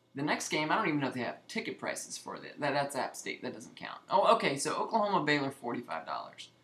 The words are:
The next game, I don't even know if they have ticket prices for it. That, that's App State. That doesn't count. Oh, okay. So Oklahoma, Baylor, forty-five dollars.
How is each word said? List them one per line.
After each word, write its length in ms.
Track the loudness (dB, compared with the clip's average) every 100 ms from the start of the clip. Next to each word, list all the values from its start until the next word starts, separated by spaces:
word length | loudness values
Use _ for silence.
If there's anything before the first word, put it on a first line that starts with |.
| _ -4
The 80 |
next 260 | 0 0 0
game, 220 | 0 2
I 40 | 2
don't 120 | 2
even 120 | 2
know 80 | 0
if 60 |
they 60 | -2
have 240 | -4 -6 -8
ticket 320 | -6 -6 -6
prices 380 | -6 -6 -8 -10
for 180 | -10 -10
it. 240 | -10 -4
That, 140 | 0
that's 220 | 2 0 -2
App 200 | -4 -4
State. 260 | -8 -6
That 100 | -8
doesn't 220 | -8 -14 -12
count. 240 | -12 -12 2
Oh, 260 | 6 8 6
okay. 220 | 4 0
So 160 | 0 -2
Oklahoma, 480 | 2 2 4 4
Baylor, 260 | 4 2 2
forty-five 540 | -4 -6 -6 -6 -8 -6
dollars. 440 | -8 -8 -14 -18 _